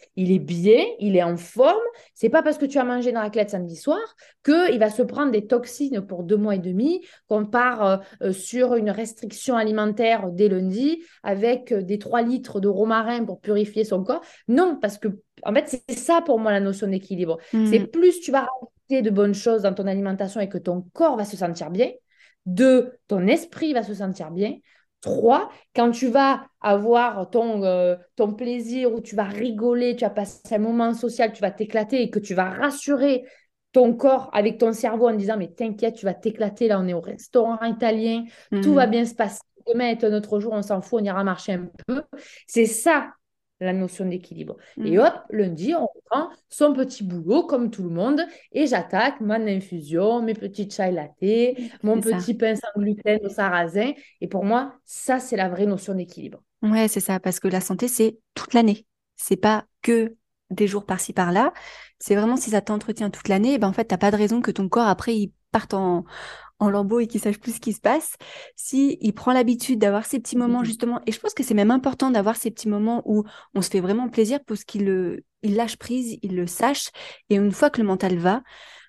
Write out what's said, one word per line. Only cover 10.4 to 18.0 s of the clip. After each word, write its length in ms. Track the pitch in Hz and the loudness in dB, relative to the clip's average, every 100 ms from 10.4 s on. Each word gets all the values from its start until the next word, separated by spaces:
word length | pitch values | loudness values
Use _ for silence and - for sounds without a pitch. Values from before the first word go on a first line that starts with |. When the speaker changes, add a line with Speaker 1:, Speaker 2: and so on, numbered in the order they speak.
| 208 | 2
Speaker 1:
lundi 540 | 185 185 196 277 330 - _ | 4 0 0 0 -2 -8 _
avec, 480 | - 196 226 247 - | -6 0 0 0 0
euh, 100 | 214 | -2
des 160 | 185 208 | -2 -4
trois 240 | - 240 | -2 -2
litres 380 | 233 254 - 202 | 0 -2 -4 -2
de 80 | 202 | 0
romarin 560 | 190 220 226 226 240 | 2 2 2 0 -2
pour 160 | 214 180 | -4 -6
purifier 420 | - 208 208 214 | -2 0 0 -2
son 220 | 214 190 | 0 0
corps. 180 | 190 311 - - - | -2 -4 -6 -12 0
Non, 320 | 247 370 302 | 2 2 2
parce 160 | 208 - | -4 -4
que, 120 | 214 190 _ _ | -6 -6 _ _
en 100 | - | -2
fait, 300 | 233 302 254 - | 0 0 -4 -10
c'est 100 | 233 | -6
ça 240 | - 339 | 0 2
pour 140 | 339 233 | 2 0
moi 140 | 220 | 2
la 80 | 202 | 0
notion 260 | 196 196 202 | 0 -2 -4
d'équilibre. 520 | 190 - 185 170 165 - | -4 -4 -4 -4 -4 -4
Speaker 2:
Mm. 140 | 220 220 | 0 4
Speaker 1:
C'est 140 | 214 190 | 4 2
plus 320 | 330 | 4